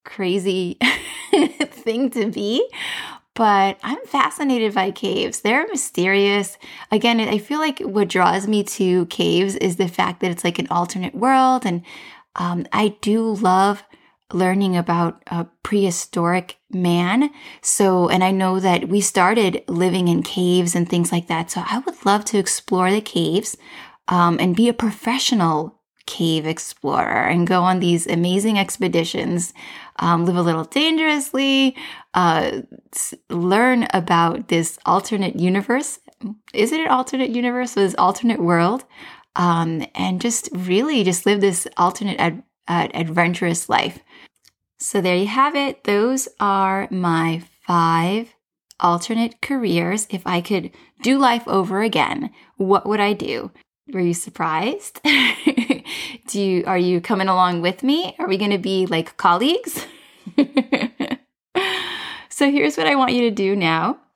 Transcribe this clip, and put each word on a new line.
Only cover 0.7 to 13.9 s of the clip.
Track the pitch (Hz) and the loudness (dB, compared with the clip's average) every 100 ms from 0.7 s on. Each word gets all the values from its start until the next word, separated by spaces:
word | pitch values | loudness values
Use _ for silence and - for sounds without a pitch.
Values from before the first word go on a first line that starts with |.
| - 254 - - - - | -2 -2 -2 -8 -14 2
<laughs> | 370 320 - | 2 4 0
thing | 294 - - 226 262 | -8 -6 -4 -2 -2
to | 262 214 | -2 -2
be, | 196 202 254 508 - - - - - _ | -2 -2 0 -2 -6 -10 -10 -12 -16 _
but | - 220 196 196 190 | 0 2 4 2 0
I'm | 202 311 | -6 -8
fascinated | 453 277 - - 277 247 220 | -4 0 0 0 0 2 0
by | 208 190 | 0 -2
caves. | - 196 190 - - | -2 -4 -4 -4 -2
They're | 208 262 427 | 0 0 0
mysterious. | 320 - - 185 196 202 202 196 - - - - | -6 -4 -2 2 2 2 0 -2 -10 -20 -20 -2
Again, | 214 233 233 | 0 2 0
I | 214 214 | 0 -2
feel | - 302 | -2 -2
like | 311 - | -2 -4
what | - 196 185 | -2 0 0
draws | 185 180 185 196 | 2 2 2 2
me | 208 | 0
to | 202 - 185 180 175 | 0 -2 2 2 0
caves | - 170 170 196 196 | -2 0 2 0 0
is | 190 175 | -2 0
the | 175 | -2
fact | 175 180 175 | -2 -2 -2
that | 185 | -4
it's | 175 | -2
like | 175 170 | -4 -4
an | - | -2
alternate | 175 175 196 170 | -2 -2 -4 -8
world. | - 247 262 262 254 | -2 2 4 4 2
And, | 202 170 - - - - _ - | 0 -4 -6 -18 -20 -20 _ -6
um, | 175 175 175 | -4 -4 -4
I | 208 214 208 | 0 0 0
do | 208 220 226 | 0 0 0
love | 202 196 185 196 202 - | 0 2 4 2 0 -8